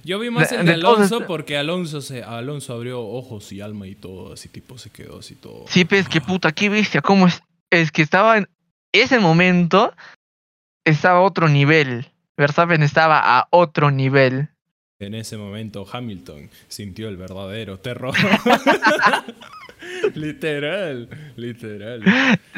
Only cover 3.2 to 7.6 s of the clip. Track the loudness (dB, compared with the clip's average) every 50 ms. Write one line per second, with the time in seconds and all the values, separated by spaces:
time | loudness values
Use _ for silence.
3.2 | -10 -12 -14 -16 -14 -14 -14 -14 -12 -12 -12 -12 -12 -14 -16 -16 -18 -18 -16 -16
4.2 | -16 -18 -18 -18 -20 -18 -20 -20 -20 -20 -20 -20 -20 -20 _ -20 -20 -20 -20 -20
5.2 | -20 -20 -20 -20 -20 -20 -20 -18 -8 0 2 2 2 4 2 0 0 0 -2 -4
6.2 | -2 -2 -4 -2 -2 -2 -2 -2 -2 0 0 0 -2 0 -2 -2 2 4 4 6
7.2 | 6 4 4 0 _ _ _ _